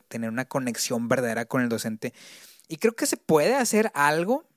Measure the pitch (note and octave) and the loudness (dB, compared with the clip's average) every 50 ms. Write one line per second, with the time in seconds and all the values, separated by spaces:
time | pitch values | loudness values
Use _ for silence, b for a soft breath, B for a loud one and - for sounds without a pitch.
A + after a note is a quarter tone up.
0 | _ _ - A#2 A2+ A2+ A2+ B2 C3 - - C#3+ B2+ B2 A2+ - - - B2 A#2 | _ _ -10 -8 -6 -6 -6 -6 -8 -4 -6 -4 -4 -4 -4 -4 -4 -4 -4 -4
1 | A#2 A2+ B2+ C3+ B2+ A#2 A2 A2+ A#2+ - - C3 B2 A#2+ A#2 G#2+ - A#2 A2 A2 | 0 2 4 4 4 2 -2 -4 -4 -2 0 0 0 0 0 -2 -4 -6 -6 -6
2 | - B2 B B B B B B B B B B B _ D#3+ D#3 - A3 A3+ - | -8 -10 B B B B B B B B B B B _ -10 0 0 0 0 0
3 | D4+ C#4 - - _ - D#3+ D3+ D3 G3 B3 C#4 B3 - - G#3+ A3 A3 - C#3 | -2 -2 -2 -4 _ 2 4 4 4 4 2 2 0 2 2 2 2 2 0 0
4 | C#3+ D3 D3+ D#3+ F3 F#3+ B3+ D4+ - _ _ | 2 2 2 0 0 -2 -2 -4 -4 _ _